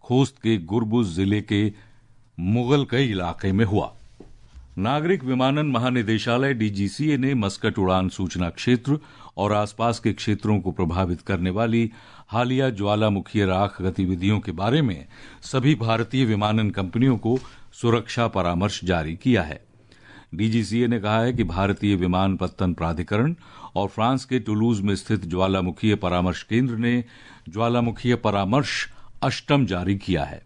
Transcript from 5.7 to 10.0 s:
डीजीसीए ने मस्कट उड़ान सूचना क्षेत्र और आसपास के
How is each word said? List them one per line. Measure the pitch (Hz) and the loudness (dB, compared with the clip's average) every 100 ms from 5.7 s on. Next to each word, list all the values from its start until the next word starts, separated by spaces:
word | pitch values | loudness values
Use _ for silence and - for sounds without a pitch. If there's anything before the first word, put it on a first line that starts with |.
| 123 123 123 107 113 123 120 139 | 0 0 0 0 0 2 0 0
डीजीसीए | 123 107 98 101 - 151 143 | 0 -2 0 -4 -2 0 0
ने | 131 139 | 2 0
मस्कट | 101 95 110 95 | 0 0 -2 0
उड़ान | 95 92 92 | 2 2 0
सूचना | - 92 90 87 | -2 -6 -2 -4
क्षेत्र | - - 120 117 151 - - - - | -2 0 2 2 -2 -4 -20 -18 -4
और | 101 | 0
आसपास | 104 104 - 113 | 0 0 -2 -2
के | 110 | 0